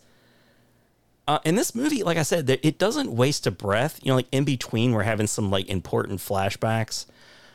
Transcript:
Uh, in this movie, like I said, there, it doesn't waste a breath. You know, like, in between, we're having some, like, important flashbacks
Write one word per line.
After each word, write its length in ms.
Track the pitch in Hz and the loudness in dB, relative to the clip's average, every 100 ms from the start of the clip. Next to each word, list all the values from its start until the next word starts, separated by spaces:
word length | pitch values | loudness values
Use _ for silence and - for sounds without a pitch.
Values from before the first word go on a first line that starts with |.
| _ _ _ _ _ _ _ _ _ _ _ _ - | _ _ _ _ _ _ _ _ _ _ _ _ -4
Uh, 120 | 151 - | -2 0
in 100 | 185 | 0
this 180 | 339 | 0
movie, 300 | 226 285 285 | -2 -2 0
like 140 | 175 165 | 0 0
I 60 | |
said, 220 | 156 175 131 | 0 0 2
there, 100 | 131 | 2
it 160 | 156 151 | 2 2
doesn't 340 | 190 302 269 | 0 0 -2
waste 360 | 117 131 147 - | 2 2 2 -2
a 40 | |
breath. 480 | 95 101 104 143 - | -2 0 0 0 -2
You 60 | - | 0
know, 40 | 131 | 0
like, 120 | 123 | 2
in 120 | 135 | 0
between, 480 | 143 131 - 113 123 | 2 0 -2 0 2
we're 120 | 113 | 2
having 240 | 101 107 107 | 2 0 0
some, 220 | - 104 | 0 0
like, 180 | 98 98 | 0 -2
important 500 | 95 - 117 104 95 | -4 -2 -2 -2 -4
flashbacks 840 | - 98 98 - 113 113 110 - - - - - - | -4 -2 -2 -2 -2 0 -2 -6 -10 -18 -20 -20 -20